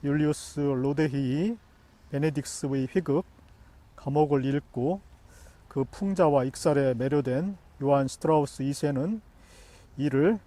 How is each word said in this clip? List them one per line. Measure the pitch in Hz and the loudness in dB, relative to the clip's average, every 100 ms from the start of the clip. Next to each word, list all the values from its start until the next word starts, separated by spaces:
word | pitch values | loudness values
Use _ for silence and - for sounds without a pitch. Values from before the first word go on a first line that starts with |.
율리우스 | 143 147 151 147 - - | 0 2 2 0 -6 -2
로데히이 | 143 131 135 143 156 139 135 139 196 233 _ _ _ _ - | 0 0 0 0 0 0 -2 0 -2 -4 _ _ _ _ -10
베네딕스의 | 143 156 143 - - 143 135 131 | -2 -2 -2 -8 -8 -4 -2 0
희극 | 190 165 147 - - - - - - - - | -2 0 -2 -2 -16 -20 -20 -20 -20 -20 -12
감옥을 | - 143 151 143 | -2 2 2 2
읽고 | 131 143 - - 131 190 - - - - - - - | 2 -2 -4 -4 -2 -4 -8 -20 -20 -20 -20 -20 -10
그 | 139 | -4
풍자와 | 131 - 202 190 165 143 | -4 -4 -4 2 4 4
익살에 | 127 - 170 143 135 | 0 -2 0 2 2
매료된 | 120 131 147 131 127 190 190 - - | 0 0 0 0 -2 -4 -8 -16 -6
요한 | 143 139 135 | 2 2 2
슈트라우스 | - 160 156 143 - | -2 2 2 2 -4
이 | 135 | -4
세는 | 139 151 135 160 220 - - - - - - - - | -2 -2 -2 -4 -6 -10 -20 -20 -20 -20 -20 -20 -4
이를 | 143 135 160 220 | 0 2 2 2